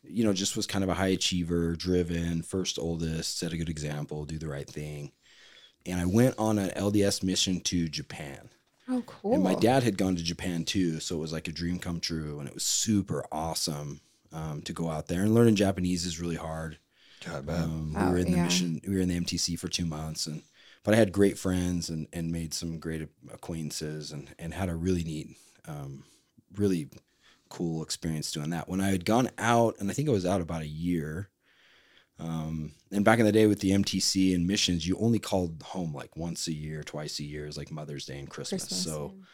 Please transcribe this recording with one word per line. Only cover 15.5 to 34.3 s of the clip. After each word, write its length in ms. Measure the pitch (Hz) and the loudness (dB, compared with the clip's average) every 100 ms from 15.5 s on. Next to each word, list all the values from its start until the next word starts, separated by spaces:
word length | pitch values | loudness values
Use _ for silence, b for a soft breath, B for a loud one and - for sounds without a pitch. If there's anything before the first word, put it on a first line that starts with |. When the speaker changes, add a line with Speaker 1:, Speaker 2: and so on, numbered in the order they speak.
| 104 | 8
Speaker 1:
Japanese 480 | 98 92 90 90 | 4 4 0 0
is 140 | 87 82 | -2 -4
really 160 | 87 82 | -4 -4
hard. 420 | 80 80 80 78 _ b b b | -6 -6 -8 -10 _ b b b
Speaker 3:
God, 120 | 85 78 | -10 -8
I 40 | |
bet. 180 | 69 87 | -4 -2
Speaker 1:
Um, 280 | 82 80 78 | 0 -2 -4
we 60 | 78 | 0
Speaker 2:
Oh, 100 | 98 | 2
Speaker 1:
were 80 | 90 | 4
in 120 | 87 | 4
the 60 | 87 | 4
Speaker 2:
yeah. 60 | |
Speaker 1:
mission, 360 | 87 90 87 80 95 | 4 2 0 -2 0
we 80 | |
were 60 | 95 | 2
in 80 | 90 | 2
the 80 | 90 | 0
M 80 | |
T 120 | 87 87 | -2 -2
C 200 | - 82 | -2 -4
for 120 | 90 | -4
two 180 | - 85 | -2 -2
months, 400 | 76 78 78 - | -4 -6 -6 -6
and, 160 | 76 - B B B | -8 -12 B B B
but 100 | - | 4
I 20 | 110 | 6
had 160 | 104 | 6
great 260 | 98 101 - | 8 6 6
friends 500 | 95 92 90 87 82 | 0 2 2 0 -2
and, 160 | 80 76 | -6 -6
and 180 | 87 82 | -4 -4
made 220 | 82 82 | -4 -4
some 240 | - 85 82 | -6 -6 -6
great 300 | 82 80 76 _ 65 | -6 -6 -8 _ -20
acquaintances 800 | - - 82 76 - 78 76 73 | -14 -8 -6 -6 -6 -6 -8 -10
and, 220 | 73 - - | -12 -14 -12
and 160 | 82 | -10
had 140 | 80 95 | -4 -2
a 60 | |
really 300 | 82 87 90 | 0 0 0
neat, 320 | 82 78 - - b b - | 0 -6 -8 -18 b b -12
um, 380 | 73 69 67 - b b _ _ | -10 -10 -14 -18 b b _ _
really 340 | 95 104 90 71 - _ b b b _ | 0 2 2 -2 -14 _ b b b _
cool 340 | - 87 80 | -6 -4 -4
experience 480 | 76 - 82 78 - | -6 -6 -4 -4 -6
doing 200 | 78 73 | -6 -4
that. 180 | 85 - | -6 -4
When 120 | 92 | -2
I 80 | 98 | 0
had 160 | 95 | 0
gone 260 | 87 113 127 - | 2 2 2 0
out, 380 | 110 120 113 - | 4 6 4 2
and 100 | 98 | -4
I 40 | |
think 140 | 113 151 | 0 2
I 40 | |
was 140 | 107 90 | 2 4
out 140 | 98 | 2
about 220 | 80 80 | 0 -4
a 40 | 78 | -6
year, 640 | 76 87 87 73 76 104 _ b b b b b b b - | -4 0 0 0 -6 -8 _ b b b b b b b -10
um, 520 | 82 82 78 80 76 - _ | -6 -4 -4 -6 -8 -12 _
and 140 | 101 | 2
back 140 | 104 113 | 4 6
in 60 | 110 | 6
the 60 | |
day 140 | 107 107 | 8 6
with 140 | 101 | 6
the 120 | 95 | 4
M 120 | 98 | 4
T 160 | 98 98 | 4 0
C 340 | - 95 92 | 0 4 4